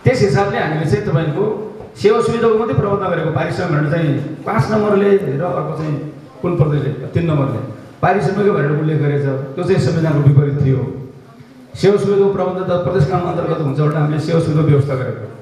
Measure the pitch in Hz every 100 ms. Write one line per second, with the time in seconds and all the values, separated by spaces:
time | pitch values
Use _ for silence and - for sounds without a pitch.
0 | 233 262 202 202 202 226 - 156 160 208
1 | 208 170 151 160 214 208 - - - -
2 | 202 233 226 226 226 214 226 175 202 196
3 | 185 165 156 156 170 - 175 147 151 170
4 | 156 131 - - - 214 - 214 208 196
5 | 202 196 139 135 175 175 151 151 156 143
6 | - - - - 175 175 151 147 127 -
7 | - 170 165 147 123 110 - - - -
8 | 170 190 190 196 196 160 143 151 156 147
9 | 143 143 139 131 - 170 180 185 - 160
10 | 160 143 139 139 143 139 135 123 117 -
11 | - - - - - - - - 185 208
12 | 196 196 196 185 180 180 175 175 - -
13 | - 180 170 170 160 160 147 135 151 156
14 | 147 151 - 165 156 151 143 139 - 131
15 | 117 113 - -